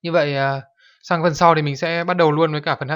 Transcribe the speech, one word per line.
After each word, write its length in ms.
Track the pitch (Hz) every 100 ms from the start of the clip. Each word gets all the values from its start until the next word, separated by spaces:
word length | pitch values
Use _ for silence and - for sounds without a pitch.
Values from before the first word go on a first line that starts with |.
Như 100 | 170
vậy, 240 | 170 147 139
ờ, 240 | 135 135 - _ _ _
sang 200 | - 170
phần 120 | 170
sau 200 | 147 170
thì 80 | 156
mình 140 | 147 139
sẽ 280 | 165 170
bắt 100 | 170 180
đầu 160 | 160
luôn 200 | 147 160
với 80 | 151
cả 160 | 151 139
phần 120 |
H 40 | 135